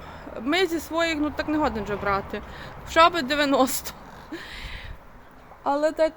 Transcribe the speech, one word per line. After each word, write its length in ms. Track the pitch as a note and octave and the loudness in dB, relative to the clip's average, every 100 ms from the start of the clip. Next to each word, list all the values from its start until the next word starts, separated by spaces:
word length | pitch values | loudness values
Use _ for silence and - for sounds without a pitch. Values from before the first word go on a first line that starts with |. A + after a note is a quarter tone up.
| - - - - | -10 -14 -12 -6
Ми 260 | A3+ E4+ F#4 | 0 2 2
зі 120 | E4 | 0
своїх, 380 | - D#4+ E4 D#4 | -4 0 0 2
ну, 100 | D4 | -2
так 180 | C#4 D4+ | -2 -2
не 100 | D4+ | 2
годен 260 | D4 A3 | 2 0
вже 120 | G3+ G3 | -4 -2
брати. 460 | G3+ G3 G3+ G#3 - - - - - | 0 0 -2 -8 -10 -14 -14 -14 0
Хоча 240 | E4 E4+ | 6 8
б 120 | E4+ | 6
дев'яносто. 720 | B3+ D4 C#4+ C4+ C4 - - - - - - E4+ - - - - - - - - - - - - | 0 2 4 6 4 2 -6 -12 -16 -16 -14 -14 -12 -12 -12 -10 -12 -14 -16 -20 -20 -20 -20 -8
Але 280 | - C#4+ D4+ | -2 2 2
так 220 | D#4 D#4+ | 2 0